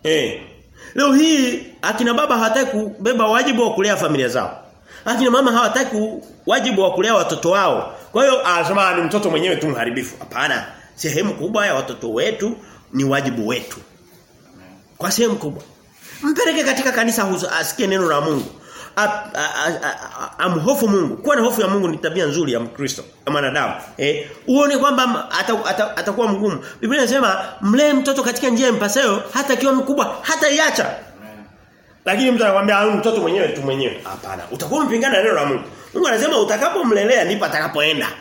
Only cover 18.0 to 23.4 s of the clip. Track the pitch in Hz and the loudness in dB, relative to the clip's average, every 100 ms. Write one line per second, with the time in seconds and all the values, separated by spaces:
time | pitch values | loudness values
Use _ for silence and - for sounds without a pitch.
18 | 175 147 151 147 - - - - - - | 2 2 2 -2 -4 -14 -20 -20 -10 -2
19 | 208 208 - - 151 - 151 165 147 - | -2 -2 -8 -6 -6 -4 -4 -4 -6 -8
20 | - - - - 180 165 165 277 226 202 | -12 -12 -12 -4 -2 0 0 2 2 2
21 | 151 - - 285 233 226 190 202 180 156 | 0 -2 0 2 2 2 0 0 0 -2
22 | 165 170 160 147 151 117 117 - 139 - | -4 -2 -2 0 -2 -2 -4 -6 -8 -8
23 | - - - 147 | -14 -12 -4 -2